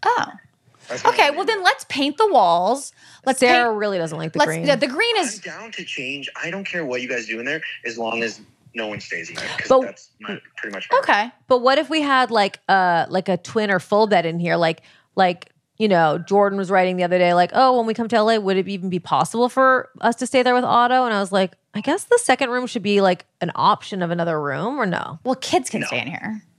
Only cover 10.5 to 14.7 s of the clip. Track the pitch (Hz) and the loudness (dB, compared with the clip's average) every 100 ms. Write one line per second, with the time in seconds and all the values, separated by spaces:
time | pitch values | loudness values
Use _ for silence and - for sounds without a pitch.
10.5 | - - 196 - 508 523 220 226 _ _ | -16 -12 -12 -2 0 2 0 0 _ _
11.5 | 254 240 269 294 320 285 269 247 220 202 | 2 4 2 0 -2 0 2 2 2 0
12.5 | - - 190 185 170 156 180 185 180 - | -2 0 2 4 2 0 -2 0 -4 -2
13.5 | 226 214 190 - 208 214 196 165 170 175 | -4 0 0 2 2 4 2 2 -2 -2
14.5 | 170 165 | 2 0